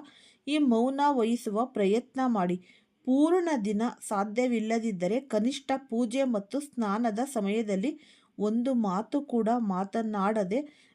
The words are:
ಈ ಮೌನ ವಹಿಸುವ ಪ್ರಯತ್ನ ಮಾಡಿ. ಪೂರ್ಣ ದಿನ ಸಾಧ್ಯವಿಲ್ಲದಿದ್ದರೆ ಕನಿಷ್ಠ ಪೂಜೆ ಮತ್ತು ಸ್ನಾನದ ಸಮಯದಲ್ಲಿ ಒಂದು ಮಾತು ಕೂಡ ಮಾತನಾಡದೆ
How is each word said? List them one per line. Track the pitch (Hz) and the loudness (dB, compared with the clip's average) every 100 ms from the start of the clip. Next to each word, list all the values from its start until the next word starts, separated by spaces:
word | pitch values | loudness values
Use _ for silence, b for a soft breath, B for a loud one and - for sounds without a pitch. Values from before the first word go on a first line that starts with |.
| 294 B B B - | -8 B B B -2
ಈ | 302 | 2
ಮೌನ | 277 226 254 277 294 | 4 4 2 2 2
ವಹಿಸುವ | 269 226 240 226 208 254 | 2 0 0 -2 -2 -2
ಪ್ರಯತ್ನ | 214 196 220 - 262 262 | 0 2 2 -2 -2 0
ಮಾಡಿ. | 214 180 180 b b b _ - | 0 0 -2 b b b _ 0
ಪೂರ್ಣ | 262 311 359 339 277 | 4 4 4 2 0
ದಿನ | 202 208 240 - - | 0 0 -2 -4 -4
ಸಾಧ್ಯವಿಲ್ಲದಿದ್ದರೆ | 202 214 214 254 233 220 226 226 185 175 240 | -2 -2 0 0 0 0 0 0 -2 0 -2
ಕನಿಷ್ಠ | 269 214 233 285 - 269 269 | 0 0 0 -2 -4 -4 -2
ಪೂಜೆ | 226 240 262 | -2 0 0
ಮತ್ತು | 269 214 202 277 | 0 -2 -2 -6
ಸ್ನಾನದ | 285 - 208 208 240 208 | -6 -4 -2 0 0 -2
ಸಮಯದಲ್ಲಿ | 269 233 196 214 214 190 247 320 B B B - | -2 -2 -2 -2 0 -2 -2 -6 B B B -4
ಒಂದು | 208 226 247 | -2 0 0
ಮಾತು | 247 208 185 226 285 | 0 0 -2 -2 -4
ಕೂಡ | 285 240 214 240 | -2 0 2 0
ಮಾತನಾಡದೆ | 214 185 196 233 220 208 190 220 180 240 294 B B | 0 -2 -4 -4 -4 -2 0 0 0 -2 -4 B B